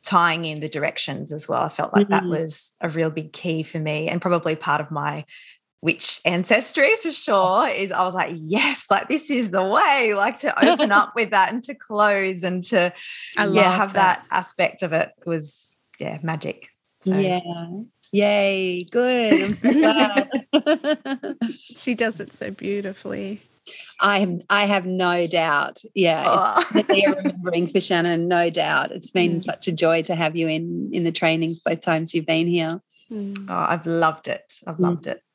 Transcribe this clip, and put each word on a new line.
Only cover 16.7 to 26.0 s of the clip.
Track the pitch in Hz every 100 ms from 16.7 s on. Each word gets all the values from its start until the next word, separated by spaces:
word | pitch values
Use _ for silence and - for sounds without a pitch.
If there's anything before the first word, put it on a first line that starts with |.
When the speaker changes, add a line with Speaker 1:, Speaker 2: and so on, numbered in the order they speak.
| _ _ _
Speaker 1:
So. | 190 190
Speaker 2:
Yeah. | 190 180 175 170 170 185 233 _ _
Yay, | 202 208 208 196 190 185 180 170
good. | 240 247 247 226 330
I'm | 196 208
so | 240 269
glad. | 320 330 214 208 294 262 - 302 294 320 294 302 269 269 302 285
<laughs> | 233 - - 240
Speaker 3:
She | - 233
does | 226 170
it | 202
so | - -
beautifully. | 196 190 202 196 190 202 - 190 208 _ _ - - - -
Speaker 2:
I | 196 202
have, | 196 175 -
I | 202 202
have | 202 180
no | 185 180 175 170
doubt. | 170 160 147 139 - -
Yeah, | 202